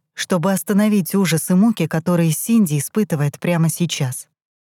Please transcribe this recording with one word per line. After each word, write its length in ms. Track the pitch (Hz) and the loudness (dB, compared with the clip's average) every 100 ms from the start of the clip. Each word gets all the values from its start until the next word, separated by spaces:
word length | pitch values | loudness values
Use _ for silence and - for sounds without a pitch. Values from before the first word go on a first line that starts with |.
| _ | _
чтобы 400 | - - 185 196 | -10 -4 0 0
остановить 600 | 190 - 202 214 208 156 | -2 0 2 2 2 0
ужас 340 | 196 175 160 - | 0 0 0 2
и 60 | |
муки, 320 | 180 226 220 160 | 2 4 2 -2
которые 440 | 160 170 170 165 | -2 0 0 0
Синди 460 | 156 - 226 170 147 | 0 0 2 2 0
испытывает 600 | - 214 208 147 143 - | -2 -2 -2 0 -2 -2
прямо 280 | 175 170 160 | -2 2 0
сейчас. 600 | - 170 - 131 - - _ _ _ _ | 0 -4 -4 -6 -6 -14 _ _ _ _